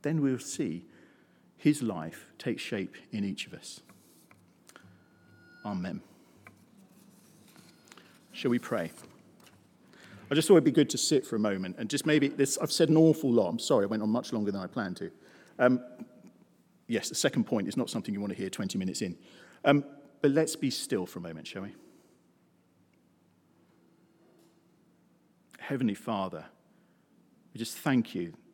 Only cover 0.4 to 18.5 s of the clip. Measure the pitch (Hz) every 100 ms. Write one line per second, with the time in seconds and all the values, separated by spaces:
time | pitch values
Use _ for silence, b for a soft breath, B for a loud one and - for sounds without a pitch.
0.4 | - - 123 85 - b b b b b
1.4 | b _ 147 151 113 87 80 - - -
2.4 | 135 104 - 104 92 - - 110 98 85
3.4 | - 85 - - - - _ _ _ -
4.4 | _ _ - b b b b b - -
5.4 | - - 104 95 95 98 - - _ -
6.4 | - - _ - - - - - - -
7.4 | - - - _ _ B B B _ -
8.4 | 131 120 - 113 82 - - - - -
9.4 | - - _ _ _ B B B B 143
10.4 | 156 175 143 123 147 - - 147 - 110
11.4 | 107 95 92 - 110 143 156 151 139 -
12.4 | 135 - 160 - 165 160 160 156 135 117
13.4 | 90 98 - 131 98 110 107 117 - 113
14.4 | 101 98 92 - 98 90 98 - B B
15.4 | B - 123 123 - - - - - _
16.4 | _ _ _ _ - 113 - 160 143 -
17.4 | 104 113 98 127 - 113 98 101 101 92
18.4 | 95